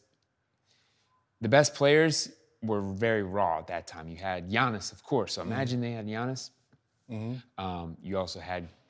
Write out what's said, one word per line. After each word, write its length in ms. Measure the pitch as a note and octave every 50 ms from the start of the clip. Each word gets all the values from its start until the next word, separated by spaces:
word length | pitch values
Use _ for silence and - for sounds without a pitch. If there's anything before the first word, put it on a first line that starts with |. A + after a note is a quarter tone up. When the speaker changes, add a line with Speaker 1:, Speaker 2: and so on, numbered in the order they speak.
| _ _ _ _ _ _ _ _ _ _ _ _ _ _ _ _ _ _ _ _ _ _ _ _ _ _ _ -
Speaker 1:
the 60 | A#2 G#2+
best 240 | B2 D3 D3 - -
players 540 | - C#3 C#3+ D3 D#3 D#3+ D#3+ D3+ - - - - _ _ _ _ -
were 200 | - A2 G#2+ G2+
very 420 | G2 G2 G2 F#2+ A#2 A2+ A2+ G#2+ G2+
raw 360 | F2+ F#2+ G2+ G2 E2+ D#2+ D#2
at 80 | D#2+
that 200 | E2 F2+ E2 D#2+
time. 220 | - - E2+ E2 E2
You 80 | E2
had 320 | E2 F#2+ F#2+ F#2 F2 E2+ F2+
Giannis, 420 | G#2 A#2 C3 B2 A2 G2 - -
of 120 | - - -
course. 300 | - D3 A#2+ G2 - -
So 80 | G2
Speaker 2:
Mm-hmm. 100 | F2 F#2 A2+
Speaker 1:
imagine 280 | C3 C3+ A#2+ B2+ B2
they 100 | A#2+ A#2+
had 160 | A#2 A2+ G#2
Giannis. 420 | G#2+ G#2+ A2+ A#2+ B2+ C3 B2+ - - _ _ _ _ _ _ _ _ _ _ _ -
Speaker 2:
Mm-hmm. 540 | A#2 A2 A2 A2+ B2+ B2+ - _ - - F#2+
Speaker 1:
Um, 320 | F#2 F2+ F2 E2+ E2+ E2 -
you 160 | - F2 G2
also 220 | F#2+ F#2 F2 - F#2+
had 260 | E2 F2+ F2+ F2+ E2+ E2 - _ _